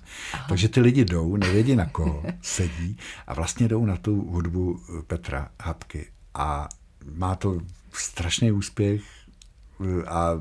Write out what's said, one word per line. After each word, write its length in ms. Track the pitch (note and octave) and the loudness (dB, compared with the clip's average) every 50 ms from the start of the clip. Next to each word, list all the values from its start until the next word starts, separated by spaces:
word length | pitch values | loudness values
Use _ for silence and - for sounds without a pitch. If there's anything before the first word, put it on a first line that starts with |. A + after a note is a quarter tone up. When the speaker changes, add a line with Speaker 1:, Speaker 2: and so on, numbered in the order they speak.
| - - - - - - - | -12 -14 -16 -14 -10 -8 -8
Speaker 1:
Aha. 100 | - - - | -8 -2 -2
Speaker 2:
Takže 200 | - F#2 F#2+ G#2+ | 2 2 2 4
ty 120 | - C3 | 6 6
lidi 240 | A#2+ B2 B2 C#3 A#2+ | 6 8 8 6 4
jdou, 320 | F2 F2 E2+ D#2+ E2 G2 | 4 2 0 2 2 2
nevědí 400 | G#2 G2 F#2 F#2+ G#2 A2+ C3+ C3+ | 2 2 4 4 4 4 6 4
na 100 | A2+ F2 | 4 2
koho, 360 | D2+ - - D#2+ D#2 D2+ D2 D#2+ - | 0 0 0 0 0 0 -2 -4 -6
Speaker 1:
<laughs> 100 | F3 - | -8 -8
Speaker 2:
sedí 540 | - - - - F#2 E2 D2+ E2+ E2+ F2+ A2 - - - - - - | -8 -6 -2 0 0 -2 0 -4 -4 -4 -6 -8 -12 -16 -16 -16 -12
a 80 | - - | -8 -4
vlastně 340 | C#2+ E2 - - - A#2+ A2 | -4 -4 -4 2 2 2 2
jdou 180 | A2 A2+ A#2 | 4 2 2
na 100 | G#2 F#2 | 2 0
tu 240 | E2+ - G#2+ G#2+ G2+ G2+ - | 0 0 0 0 0 0 -2
hudbu 500 | F2 F2 E2 E2+ E2+ F2+ F#2 F#2 F2 - - - E2+ E2 D#2 | -2 -2 -2 0 0 0 0 0 -2 -4 -8 -10 -10 -10 -6
Petra 420 | - F2+ E2 - - C2+ C2+ C#2 - - - | -6 -6 -6 -4 -6 -6 -6 -6 -8 -12 -10
Hapky. 440 | - E2 D#2 - - - - D2+ C#2+ - - - - - - | -8 -8 -8 -8 -10 -12 -12 -12 -12 -12 -18 -20 -20 -14 -6
A 340 | - - - D2 C#2+ D2 - - - - _ _ _ - C#2+ D2 | -4 -2 -2 -2 -4 -6 -10 -14 -18 -20 _ _ _ -18 -14 -6
má 200 | E2 F#2 F#2 F#2 | -4 -2 -2 -2
to 240 | F2+ - G2+ F#2 F2 E2 F2 - - - - | 0 0 -2 -2 -2 -6 -8 -16 -20 -20 -16
strašný 600 | - - - - - - - F2 - - A#2+ A2+ | -10 -10 -10 -8 -6 -4 -2 -2 0 2 2 4
úspěch, 500 | G#2 G2+ F#2 - - - G#2 G2+ G2+ G#2 G2+ - - - - - - - - - _ - - - - - G2 F#2 F#2 F2 D#2 | 4 2 0 -2 0 0 2 2 2 0 -4 -10 -20 -20 -20 -20 -20 -20 -20 -20 _ -20 -20 -20 -10 -6 -2 0 0 0 -2
a 240 | - E2+ E2+ E2+ E2+ E2+ D#2+ | -2 0 0 2 2 0 0